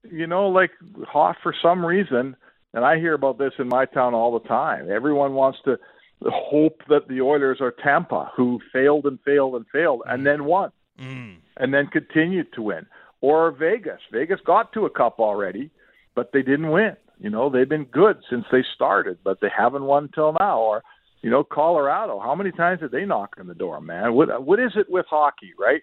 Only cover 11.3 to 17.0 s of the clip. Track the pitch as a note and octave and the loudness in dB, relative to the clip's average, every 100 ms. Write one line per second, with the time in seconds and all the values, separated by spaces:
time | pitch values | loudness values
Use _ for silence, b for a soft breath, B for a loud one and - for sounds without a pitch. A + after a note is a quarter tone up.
11.3 | F2 _ - C3 C#3 C#3+ D#3+ - D#3 E3 | -20 _ -6 0 0 0 -4 -2 0 0
12.3 | F#3 - - G#2+ E2 - b b _ C3 | -2 -6 -8 -8 -8 -12 b b _ 2
13.3 | D#3 E3 C3+ D#3+ A3+ E3+ F#2 - A2 D#3+ | 4 2 0 -2 -2 -6 -12 -8 -6 -4
14.3 | F#3+ - G3 A#3 A3+ F3 - B2 - G#2+ | -4 2 2 2 -4 -4 0 0 2 0
15.3 | G#2 F#2+ F#2+ D3+ _ b b b - B2 | 0 -4 -6 -12 _ b b b -8 -2
16.3 | C#3 B2+ C#3+ D#3+ E3 G#3+ - | -2 0 0 2 0 0 -4